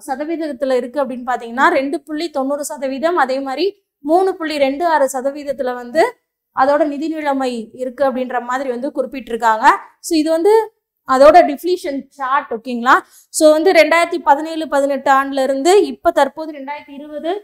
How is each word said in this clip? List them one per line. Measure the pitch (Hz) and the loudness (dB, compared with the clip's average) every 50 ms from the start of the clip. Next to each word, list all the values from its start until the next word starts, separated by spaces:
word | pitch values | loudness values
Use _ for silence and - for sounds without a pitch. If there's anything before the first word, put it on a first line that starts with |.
| - | -8
சதவீதத்துல | - 269 254 302 302 339 302 330 302 285 233 277 262 | -8 -8 -8 -6 -6 -6 -6 -6 -8 -6 -6 -2 0
இருக்கு | 262 247 240 254 240 294 | 0 0 0 -2 -2 -4
அப்படின்னு | 277 233 262 240 254 | -4 -4 -4 -10 -6
பாத்தீங்கன்னா, | 254 247 233 240 233 233 247 277 339 | -4 -6 -4 -6 -8 -2 2 2 2
ரெண்டு | 349 285 262 285 277 330 | 2 2 -2 -2 -6 -8
புள்ளி | _ - 311 302 339 339 | _ -8 -8 -8 -8 -6
தொண்ணூறு | 302 285 269 269 285 285 294 | -4 -4 -4 -4 -4 -6 -6
சதவீதம், | - 311 277 277 269 269 269 302 330 359 | -10 -10 -8 -6 -6 -6 -2 -2 -2 0
அதே | 339 262 247 262 269 | 0 0 0 -2 -6
மாதிரி | 277 269 262 269 330 403 - _ _ _ _ _ _ | -4 -6 -4 -4 -4 -4 -4 _ _ _ _ _ _
மூணு | 285 320 359 381 381 359 | 0 2 2 2 2 -2
புள்ளி | 370 330 311 311 | -4 -6 -6 -2
ரெண்டு | 294 277 262 277 285 349 | 0 0 0 0 -2 0
ஆறு | 339 320 294 277 262 - | 0 2 2 2 0 -2
சதவீதத்துல | 262 247 277 277 294 285 285 269 226 269 254 247 | -4 -4 -4 -6 -6 -8 -8 -6 -4 -4 -6 -6
வந்து | 247 247 240 240 320 359 494 480 _ _ _ _ _ _ _ _ | -8 -10 -4 2 2 2 2 0 _ _ _ _ _ _ _ _
அதோட | - 269 277 285 294 320 | 0 2 2 4 2 0
நிதி | 294 285 277 311 | -2 -2 -6 -6
நிலைமை | 320 320 320 302 294 277 269 262 254 247 233 220 226 - | -6 -6 -4 -4 -4 -2 -2 -2 -4 -6 -6 -10 -12 -14
இருக்கு | 254 254 262 247 - 285 | -12 -12 -12 -4 -2 -2
அப்படின்ற | 269 240 254 254 247 262 240 | 0 0 -2 -6 -4 -4 -6
மாதிரி | 233 240 254 262 277 269 | -4 -4 -6 -4 -4 -4
வந்து | 240 240 247 269 | -6 -6 -6 -6
குறிப்பிட்டிருக்காங்க. | - 294 254 220 - 269 - - 233 226 233 226 220 214 233 294 381 - - - _ _ | -4 -4 -6 -6 -6 -12 -10 -8 -8 0 2 2 2 4 4 2 2 2 -4 -18 _ _
So | - - 339 | -8 -2 -2
இது | 311 302 320 | 0 0 0
வந்து | 320 330 339 403 427 453 440 427 _ _ _ _ _ _ _ - | 0 0 2 4 4 4 2 0 _ _ _ _ _ _ _ -2
அதோட | 262 254 277 302 311 359 330 | 4 6 8 10 10 8 6
டிப்ளீஷன் | 285 285 - - 339 359 359 - 320 277 277 - _ | 6 0 -6 -2 -4 -4 -2 -4 -8 -8 -8 -10 _
சார்ட், | _ _ 269 254 269 294 269 - | _ _ -6 -2 -2 -2 -2 -4
ஓகேங்களா? | 240 220 214 254 247 240 233 254 285 370 - _ _ - _ _ - | -10 -10 -8 -8 -6 -2 4 4 4 4 2 _ _ -20 _ _ -2
So | - 220 202 | 4 6 6
வந்து | 302 311 320 392 | 6 6 4 4
ரெண்டாயிரத்தி | 370 339 302 302 320 339 339 339 359 320 - | 6 6 4 4 4 2 2 0 -2 -4 2
பதினேழு | 311 285 294 311 320 330 320 320 | 2 2 2 2 -6 -6 -6 -6
பதினெட்டு | 285 311 277 277 277 277 269 269 285 | -2 0 0 0 0 -2 -2 2 2
ஆண்டுல | 269 269 277 277 277 277 262 | 2 2 2 0 -2 -2 -2
இருந்து | 262 269 269 269 339 370 415 349 | -2 -2 0 2 4 4 4 4
இப்ப | 277 247 - _ 339 | 2 -4 -2 _ 0
தற்போது | 339 311 277 269 _ 320 320 311 | 2 2 0 0 _ -10 -12 -12
ரெண்டாயிரத்தி | 302 285 269 269 294 294 294 - 277 | -12 -14 -12 -12 -12 -14 -14 -18 -18
இருபது | 277 294 302 302 294 294 330 370 415 | -18 -16 -14 -14 -8 -6 -6 -6 -6